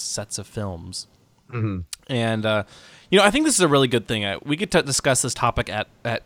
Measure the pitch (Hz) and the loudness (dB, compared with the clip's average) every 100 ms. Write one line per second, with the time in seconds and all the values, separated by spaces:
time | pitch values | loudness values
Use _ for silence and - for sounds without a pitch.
0 | - - 104 - 95 117 101 85 87 90 | -8 -8 -8 -10 -10 -8 -6 -8 -10 -12
1 | - _ _ _ _ 120 110 92 87 - | -14 _ _ _ _ -4 -4 -4 -8 -14
2 | - 123 113 110 110 107 - - - - | -6 -2 0 0 0 0 -2 -14 -20 -20
3 | - 196 202 262 311 208 170 139 131 120 | 2 4 6 4 2 4 4 4 4 0
4 | 98 110 101 90 143 156 208 175 139 127 | -2 -4 -2 -4 -4 -4 0 0 0 0
5 | 143 127 127 - 120 123 - 104 - _ | 0 0 0 0 0 0 -4 -6 -8 _
6 | 117 117 | -6 -6